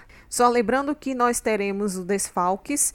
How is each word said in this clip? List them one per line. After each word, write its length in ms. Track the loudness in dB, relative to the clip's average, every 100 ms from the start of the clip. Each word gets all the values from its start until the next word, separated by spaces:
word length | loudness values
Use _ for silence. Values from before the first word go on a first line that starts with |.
| -20 -20 -10
Só 220 | 2 4
lembrando 460 | 4 2 0 -2 -4
que 180 | -6
nós 260 | 0 0 2
teremos 560 | -2 0 -2 -2 -4 -4
os 100 | -4
desfalques 840 | -4 -2 0 0 0 -4 -2 -2